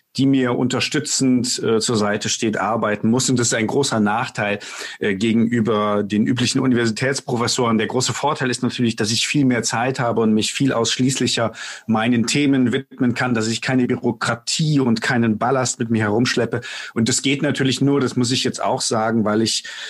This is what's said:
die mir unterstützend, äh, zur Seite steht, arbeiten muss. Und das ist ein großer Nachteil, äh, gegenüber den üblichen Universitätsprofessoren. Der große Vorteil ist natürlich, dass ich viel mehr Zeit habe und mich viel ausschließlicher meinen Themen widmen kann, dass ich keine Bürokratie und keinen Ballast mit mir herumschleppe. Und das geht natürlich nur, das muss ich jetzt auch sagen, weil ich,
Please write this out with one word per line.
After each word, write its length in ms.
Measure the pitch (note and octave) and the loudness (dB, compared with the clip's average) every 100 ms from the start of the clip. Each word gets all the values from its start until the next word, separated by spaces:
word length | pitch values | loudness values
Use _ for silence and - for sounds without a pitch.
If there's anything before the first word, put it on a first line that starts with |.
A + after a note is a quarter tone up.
| _ - | _ 0
die 120 | C#3 | 2
mir 280 | C3+ B2 B2 | 4 2 2
unterstützend, 1000 | B2+ - - D3+ - - C3+ B2+ A2 - | 0 0 -2 -4 -2 0 2 2 0 -2
äh, 160 | - A2 | 0 0
zur 180 | G#2+ A2 | 2 0
Seite 320 | G#2 G#2 G#2+ | 0 -2 -2
steht, 260 | - A2+ F2 | -2 -2 -2
arbeiten 540 | G2 A2+ G#2+ G#2 A2 | -2 0 -2 0 0
muss. 220 | B2 C3+ | 2 2
Und 80 | B2 | 0
das 80 | A#2 | 0
ist 80 | A#2 | 0
ein 100 | A2 | 0
großer 340 | C#3 C3+ A2+ | 0 0 2
Nachteil, 600 | G#2 A2 B2 - G#2 G2+ - - - - | 2 0 -2 -2 -2 -2 -6 -12 -12 -6
äh, 160 | A2 F#2+ | -4 0
gegenüber 880 | A2+ A2+ A2+ A#2+ G#2+ G#2+ G#2 G#2 | 2 2 2 2 2 2 2 0
den 240 | G2+ G#2 A2 | 0 0 0
üblichen 340 | B2 A#2+ B2+ | 0 0 0
Universitätsprofessoren. 1160 | C3 A#2+ A#2 G#2+ C3 C#3 - B2 A#2 - A#2 A2+ | 2 2 2 0 -2 -2 -4 -2 -2 0 2 2
Der 80 | G#2 | 0
große 260 | A#2 A#2+ | 0 -2
Vorteil 380 | A#2 C#3+ D3+ C3 | -2 -2 -2 -2
ist 100 | A#2+ | -2
natürlich, 340 | B2 - A#2 A2 | -4 0 -2 0
dass 140 | G#2+ | -2
ich 180 | A#2 - | -2 0
viel 160 | D3 | 2
mehr 200 | C3+ A#2+ | 2 2
Zeit 360 | - A#2 B2+ C3+ | 0 -2 -2 -2
habe 220 | A#2+ A2+ | -2 2
und 140 | A2 G#2+ | 2 2
mich 180 | G#2 | 0
viel 180 | - C#3 | 0 0
ausschließlicher 800 | A#2 A2+ - C3 C3 B2 - A2+ - - - - | 2 0 0 0 0 0 0 -2 -4 -14 -8 -2
meinen 400 | A2 A2+ A#2+ A2+ | 0 2 2 0
Themen 440 | D3 D3 C3+ B2 | 0 2 2 2
widmen 440 | C3 C3+ - B2 A2+ | 0 -4 -2 -2 0
kann, 180 | B2+ | 0
dass 140 | A2+ A2 | 0 0
ich 120 | A2+ | -2
keine 280 | - B2+ B2 | 0 0 2
Bürokratie 920 | A#2+ A#2+ A#2 - A#2 - - D#3 C#3+ | 0 -2 -2 -2 -4 -4 -2 2 2
und 220 | B2+ A2 | 2 2
keinen 380 | - B2 A#2 G#2 | 0 2 2 2
Ballast 400 | A#2+ C3+ B2+ - | 0 0 0 -2
mit 100 | A2+ | -2
mir 140 | A2+ | 0
herumschleppe. 580 | G#2+ G#2+ B2+ - A2+ A#2+ - - - | 2 2 2 0 -2 -2 -8 -12 -8
Und 160 | A#2 A2+ | -2 0
das 140 | C3 | 0
geht 180 | C3+ C#3 | 0 0
natürlich 400 | D3 C3 C3 B2 | 0 0 0 2
nur, 180 | C#3 C#3 | 2 2
das 160 | B2+ B2 | 2 0
muss 140 | A#2+ | 0
ich 140 | B2+ | 0
jetzt 200 | B2 - | -2 -2
auch 180 | G2 B2+ | -2 -2
sagen, 440 | - A#2 A2+ A2+ G#2 | -2 0 0 2 2
weil 160 | G#2+ | 2
ich, 220 | A2 - - - - | 2 -2 -6 -12 -14